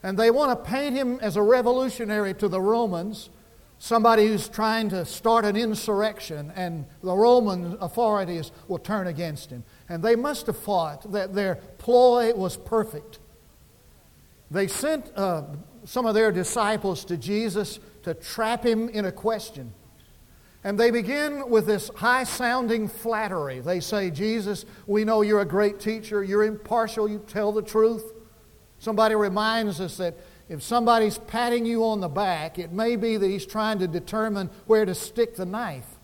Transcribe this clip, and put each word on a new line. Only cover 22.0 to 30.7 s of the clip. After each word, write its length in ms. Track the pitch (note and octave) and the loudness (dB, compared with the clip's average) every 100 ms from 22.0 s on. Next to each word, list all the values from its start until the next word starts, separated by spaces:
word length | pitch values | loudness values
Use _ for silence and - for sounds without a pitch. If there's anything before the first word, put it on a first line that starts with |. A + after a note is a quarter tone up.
| A3+ B3+ B3+ - B3 B3+ A#3+ A3+ G#3+ | 2 2 0 -2 0 0 0 -2 -2
flattery. 720 | - A#3 A3 G#3+ F3+ C#3+ B2+ | -6 -4 -2 -2 -4 -4 -6
They 220 | C3 F3+ | -4 -4
say, 320 | - G#3+ F#3+ | -2 -2 -2
"Jesus, 520 | D3 G#3 A3+ G3+ G3+ - - - | -2 -2 -2 -2 -6 -10 -16 -2
we 180 | G#3 | 0
know 180 | A3 A3 | 4 4
you're 180 | G#3+ G#3+ | 4 4
a 40 | |
great 360 | G3 F#3+ G#3 G3+ | 2 2 2 0
teacher. 420 | G#3+ A3 G#3+ G#3 | -4 -6 -4 -2
You're 220 | G3 G#3 | 2 2
impartial. 640 | G#3+ G#3 - A3+ A3 A3 G#3+ | 2 0 -2 0 0 0 -2
You 80 | G#3 | -2
tell 320 | - G#3 G#3 | -6 -2 0
the 120 | G#3+ | 0
truth." 500 | G#3 A3 A3 A3+ - - - - - - - - | 0 4 4 2 -10 -18 -20 -20 -20 -20 -20 -10
Somebody 380 | A3 G#3+ A3 G#3+ | -4 2 4 4
reminds 640 | G#3 F#3+ A3 A3+ G#3 D#3+ | 0 0 0 0 -2 -4
us 160 | F3+ - | -8 -4
that 180 | F3+ E3 - - - | -6 -6 -20 -20 -14
if 140 | D#3 | -12
somebody's 560 | - | -2